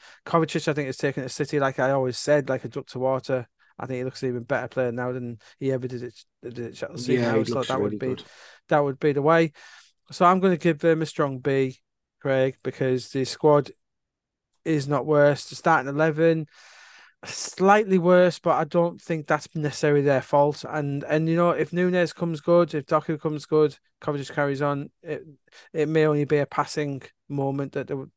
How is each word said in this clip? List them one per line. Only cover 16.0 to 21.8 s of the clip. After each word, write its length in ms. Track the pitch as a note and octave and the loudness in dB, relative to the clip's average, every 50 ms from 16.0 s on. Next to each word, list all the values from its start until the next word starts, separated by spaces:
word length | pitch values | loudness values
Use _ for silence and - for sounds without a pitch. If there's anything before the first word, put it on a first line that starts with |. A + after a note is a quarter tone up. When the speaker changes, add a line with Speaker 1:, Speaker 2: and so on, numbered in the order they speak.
| D#3+ E3 D3 D#3 E3 E3 E3 D#3+ D3+ _ _ - - - - - - - - - - _ _ _ - | 0 0 2 2 2 2 2 2 -2 _ _ -20 -20 -20 -20 -20 -20 -20 -20 -20 -20 _ _ _ -16
Speaker 1:
slightly 720 | - - - - - - - F#3 G3 G#3 G#3+ A3 F#3 F#3+ F3+ | -12 -10 -10 -10 -10 -4 2 4 4 6 4 4 2 2 2
worse, 400 | E3 F3+ F3+ F3+ F3+ F3 - - | 4 6 6 6 6 4 2 0
but 140 | - E3+ | 0 0
I 120 | C#3+ C#3 D#3+ | 0 0 0
don't 360 | C#3+ - F3 E3+ E3+ - - | 0 0 0 0 0 -2 -8
think 260 | - - E3 D#3 D3 | -8 -6 -6 -6 -2
that's 280 | - D#3 D3 - - - | -2 -2 -2 -2 -6 -8
necessarily 480 | D#3+ D3 D3 - - D#3+ D3 D3 C#3+ | -6 -4 -4 -4 0 0 2 2 4
their 200 | C#3 C#3+ C3+ B2+ | 2 2 2 0
fault. 420 | - - D3+ C#3+ C#3+ D3 D3 - - | 0 2 2 2 4 2 0 -4 -10
And, 380 | A#2 D3 D3+ C#3+ C#3+ C#3 C#3+ - | -8 -6 -6 -4 -4 -6 -6 -4
and 240 | - D3+ D#3 D#3+ D#3+ | -2 -2 0 0 0
you 80 | E3 | 2
know, 140 | E3+ F3 F3 | 2 2 2
if 220 | D3 C3+ D#3 D3 | 2 0 -4 -4
Nunes 400 | E3+ F3 | -2 -2